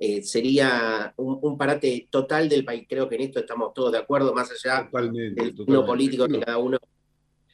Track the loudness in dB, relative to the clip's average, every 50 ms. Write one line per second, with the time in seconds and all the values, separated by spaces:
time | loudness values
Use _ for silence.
0 | -2 -2 -2 -2 -4 -2 -2 0 2 4 4 4 4 4 2 2 0 0 0 -2
1 | -4 -6 -6 -6 -4 -4 -4 -2 -2 -2 -2 0 0 0 0 2 0 0 0 -2
2 | -4 _ 0 0 0 0 0 0 2 4 2 2 2 0 -4 -8 -8 -6 -4 -2
3 | -2 -2 -2 -4 -4 -4 -4 -4 -6 -4 -4 -4 -4 -4 -2 -2 0 0 0 0
4 | 0 2 2 2 2 2 2 0 -2 -4 -4 -6 -2 0 0 0 -2 -2 -4 -2
5 | -2 -2 -2 -4 -6 -4 -2 -2 -2 -2 -4 -4 2 4 4 4 4 4 2 2
6 | 0 0 2 2 0 2 2 0 -2 -2 -2 0 0 0 0 -2 -4 -6 _ _
7 | _ _ _ _ _ _ _ _ _ _